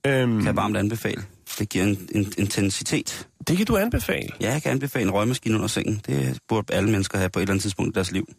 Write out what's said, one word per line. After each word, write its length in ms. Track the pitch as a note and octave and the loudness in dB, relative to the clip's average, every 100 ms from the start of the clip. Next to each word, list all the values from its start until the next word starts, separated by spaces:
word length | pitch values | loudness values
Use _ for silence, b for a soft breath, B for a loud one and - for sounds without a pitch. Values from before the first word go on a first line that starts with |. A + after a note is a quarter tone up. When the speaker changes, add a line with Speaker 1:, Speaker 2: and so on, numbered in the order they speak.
| C#3 | 2
Speaker 1:
Øhm. 300 | C3+ B2 A2+ | 2 4 2
Speaker 2:
Kan 80 | G#2 | 2
jeg 100 | G2+ | 2
varmt 220 | G2+ G2+ | 0 0
anbefale. 440 | G2+ A2+ G#2 - G2+ - - - | 0 0 -4 -6 -10 -18 -14 -6
Det 100 | G#2 | -2
giver 160 | - G2+ | 2 2
en, 240 | G2 F#2 G#2+ | 0 -2 0
en 180 | G2 - | 0 0
intensitet. 880 | G2 - G2 - - - - - - _ - | -2 0 0 -2 -2 -2 -2 -10 -14 _ 0
Speaker 1:
Det 100 | F3+ | 2
kan 80 | G#3+ | 4
du 120 | G#3+ | 2
anbefale? 520 | A3+ A#3+ - - - - | 2 0 0 -4 -6 -4
Speaker 2:
Ja, 100 | G#2+ | -2
jeg 100 | D3 | 0
kan 100 | - | 0
anbefale 320 | C3+ C3+ C3 G2 | -2 -2 0 2
en 60 | |
røgmaskine 420 | G2 A2 B2+ A2+ A2 | 2 2 0 0 0
under 120 | A2 | 0
sengen. 340 | - - G#2+ - | -2 -2 -2 -2
Det 340 | C#3 - B2+ - | 0 0 -4 -2
burde 260 | A2+ G#2 | -2 0
alle 160 | G2 G2+ | 2 2
mennesker 260 | G#2 F#2+ G2+ | 2 2 0
have 120 | F#2 | 0
på 100 | F#2+ | 0
et 20 | |
eller 100 | G2 | 0
andet 80 | G2 | 0
tidspunkt 280 | G#2 F#2 - | 0 -2 0
i 40 | G2 | 0
deres 160 | F2+ | 0
liv. 160 | - - | -2 -4